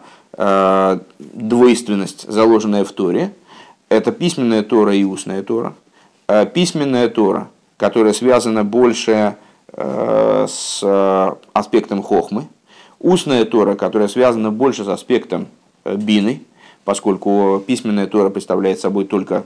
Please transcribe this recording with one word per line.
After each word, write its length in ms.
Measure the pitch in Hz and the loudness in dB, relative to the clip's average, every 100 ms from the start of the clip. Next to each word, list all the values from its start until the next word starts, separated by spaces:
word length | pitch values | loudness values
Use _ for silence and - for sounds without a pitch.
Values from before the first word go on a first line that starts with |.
| - - _ - | -10 -20 _ -4
э, 640 | 101 98 95 95 95 92 - - | 0 2 2 2 2 0 -6 -20
двойственность, 1120 | 73 - 110 120 123 117 - 101 90 - - | -20 -12 -2 4 4 4 0 -4 -4 -10 -6
заложенная 520 | 104 113 113 107 104 | 2 4 4 2 0
в 80 | 98 | -2
Торе? 420 | - 95 95 190 - _ - - _ - | -2 -2 -2 -4 -8 _ -20 -20 _ -2
Это 220 | 110 113 | 0 0
письменная 500 | 110 175 - 120 110 | -2 -4 -2 0 0
Тора 320 | 104 117 101 | 2 2 2
и 100 | 101 | 2
устная 380 | 98 95 - 95 | 0 -4 -8 -8
Тора. 320 | 98 113 131 - _ _ _ _ - | -6 -6 -6 -12 _ _ _ _ 0
Э, 180 | 104 104 | 0 2
письменная 640 | - 180 160 139 127 120 | 0 -2 -2 -2 0 0
Тора, 400 | 113 101 95 - _ _ - | 2 0 0 -6 _ _ -4
которая 360 | 101 113 107 | -2 2 2
связана 500 | 104 123 123 117 110 | 2 2 2 2 -2
больше, 720 | 104 117 123 113 - 107 104 101 _ _ _ | 0 2 2 2 0 2 0 -4 _ _ _
э, 720 | - - 135 117 110 110 104 104 | -10 -6 -4 0 2 2 2 -2
с, 320 | 101 - - | -6 -10 -4
э, 500 | 101 98 98 95 92 - _ | 0 2 2 2 0 -4 _
аспектом 500 | 104 101 113 104 101 | -4 0 0 0 -4
хохмы. 400 | 95 98 - 107 151 _ _ - - - | 0 0 0 -6 -8 _ _ -20 -20 -4
Устная 460 | 160 180 - 127 110 | 0 0 2 0 2
Тора, 300 | 117 101 101 | 2 2 0
которая 320 | 95 110 104 | -2 0 0
связана 440 | 123 123 117 107 | 2 2 2 -2
больше 340 | 107 135 113 101 | 0 0 0 -4
с 20 | |
аспектом, 600 | 90 - 120 - 87 87 _ _ _ - | -6 -2 -2 -2 -6 -8 _ _ _ -8
э, 100 | 101 | -4
бины, 480 | 107 104 101 143 - _ - _ | 0 0 0 -4 -10 _ -20 _
поскольку 800 | - 98 104 95 101 101 98 98 98 | -6 -4 -2 -2 0 2 2 0 -2
письменная 400 | 123 110 104 95 | -4 -2 -2 0
Тора 240 | 107 98 | 0 0
представляет 500 | 95 - 95 95 92 | -2 -4 -2 0 -2
собой 260 | 98 101 98 | -2 -2 -2
только 380 | 101 87 95 | -4 -2 -6